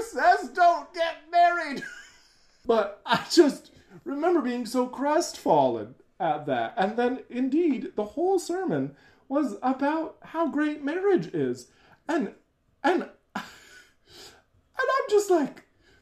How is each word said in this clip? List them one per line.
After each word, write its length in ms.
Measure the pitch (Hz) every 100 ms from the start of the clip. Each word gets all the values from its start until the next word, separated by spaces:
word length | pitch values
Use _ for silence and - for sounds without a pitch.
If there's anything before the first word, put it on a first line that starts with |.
says 460 | 453 269 330 370 262
don't 440 | 359 349 339 -
get 220 | 349 330 - 320
married." 520 | 349 349 349 311 254 -
<laughs> 60 | - - - _ _ _ _ -
But 360 | 226 202 - -
I 200 | 233 -
just 400 | - 294 - - - _ 180
remember 380 | - 285 330 339
being 240 | 247 240 208
so 220 | 254 247
crestfallen 1080 | 247 285 311 320 - 240 156 131 117 107 - _ -
at 280 | 170 151 143
that. 260 | 123 113 -
And 220 | 196 226
then, 260 | 247 262 -
indeed, 640 | 240 262 311 349 220 370 -
the 80 |
whole 360 | 208 - 359 381
sermon 540 | - 359 359 147 135 - - _ _
was 260 | 277 277 -
about 540 | 254 262 285 320 311 -
how 280 | - 320 320
great 340 | 269 302 294
marriage 440 | 277 359 403 320 156
is. 400 | 156 131 123 - _ _ _ -
And, 240 | 320 208 - _ _ _ _
and, 200 | 277 349
and 420 | - - _ - - - - - _ _ _ - - - _ _ _
I'm 440 | - 523 539 494
just 200 | 415 403
like, 320 | 349 262 - _ _ _ _